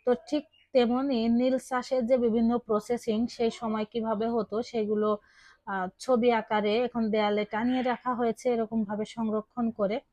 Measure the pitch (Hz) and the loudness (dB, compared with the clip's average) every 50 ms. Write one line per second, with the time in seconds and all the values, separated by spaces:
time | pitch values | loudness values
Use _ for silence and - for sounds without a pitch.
0 | _ 247 247 247 - - 294 302 294 _ _ _ _ _ - 254 240 226 240 254 | _ 0 0 0 0 -2 -2 -2 -2 _ _ _ _ _ 2 4 4 4 2 0
1 | 269 285 269 226 226 233 233 233 247 262 262 254 - - 262 247 233 - 269 254 | 0 0 0 0 2 2 2 4 4 2 2 0 -2 -2 -4 -4 -2 0 0 0
2 | 240 226 269 247 240 233 214 233 226 226 240 233 - - 214 208 - - 240 233 | 2 2 2 4 4 2 2 4 2 2 2 0 0 0 -2 -2 0 -2 -4 -4
3 | - - 214 220 240 233 - - 233 226 226 - 240 220 220 214 214 - - 233 | -2 -2 -2 0 -2 -4 -2 -2 -2 -2 -2 -2 -6 -4 -2 -4 -4 -4 -4 -4
4 | 220 226 220 196 226 233 233 226 208 - 202 220 247 - - 233 214 208 214 208 | -2 -2 -2 -2 -2 -2 -2 -2 -4 -2 -4 -6 -6 -4 -4 -4 -2 0 0 0
5 | 208 214 208 208 _ _ _ - - - - _ _ 208 196 190 185 190 - _ | 2 0 0 -2 _ _ _ -20 -20 -20 -20 _ _ -6 -4 -4 -4 -6 -8 _
6 | - - 269 226 240 240 233 220 214 - 220 214 208 214 208 233 247 240 - 240 | 0 0 2 4 4 4 2 2 0 0 0 0 2 2 2 2 0 -2 -2 -2
7 | 226 214 208 214 214 208 208 208 208 208 - 214 233 247 254 254 240 254 240 - | -2 0 0 0 2 2 0 0 -2 -2 -2 -2 0 0 0 0 0 -2 -2 -2
8 | - 254 247 226 240 233 220 - - 254 240 226 226 214 226 226 214 190 214 208 | -2 -4 -2 0 0 -2 -2 -2 -2 0 0 0 -2 -2 -2 -2 -2 -2 -4 -6
9 | 214 - - 233 226 214 208 214 208 _ _ 247 233 226 226 - 208 190 214 277 | -6 -6 -4 -4 -2 -2 -2 -2 -4 _ _ -4 -4 -2 0 0 0 0 0 -4
10 | _ _ | _ _